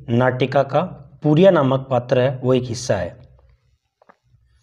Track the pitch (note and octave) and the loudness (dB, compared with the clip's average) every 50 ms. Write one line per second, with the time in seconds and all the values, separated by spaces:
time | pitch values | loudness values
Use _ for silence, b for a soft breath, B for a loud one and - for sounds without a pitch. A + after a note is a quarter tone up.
0 | - - A#2 A#2+ B2+ B2+ B2 B2+ C#3 B2+ C3 C#3+ C3 C3 C#3 D3+ F3 F3+ - - | -6 -2 0 0 2 2 0 0 -2 0 0 0 0 0 -2 -4 -4 -4 -8 -16
1 | - - - - - D3+ D3+ D#3 F#3+ G3 F3+ D#3+ C3+ B2+ C3+ C3 C3 - C3 A#2+ | -20 -20 -12 -4 0 2 4 4 6 6 6 4 2 2 0 -2 -2 -2 -4 -4
2 | B2 - C3+ B2+ B2 C3+ B2+ - B2+ B2 C3 B2+ B2 A#2+ A2+ - - - F#2+ F#2 | -2 0 0 0 0 0 -2 -2 -2 0 0 0 -2 -4 -8 -8 -6 -4 -4 -4
3 | F2 E2+ - - - - _ _ _ _ _ _ _ _ _ _ _ _ _ _ | -6 -8 -12 -16 -20 -20 _ _ _ _ _ _ _ _ _ _ _ _ _ _
4 | _ - - _ _ _ _ _ _ _ _ _ | _ -20 -20 _ _ _ _ _ _ _ _ _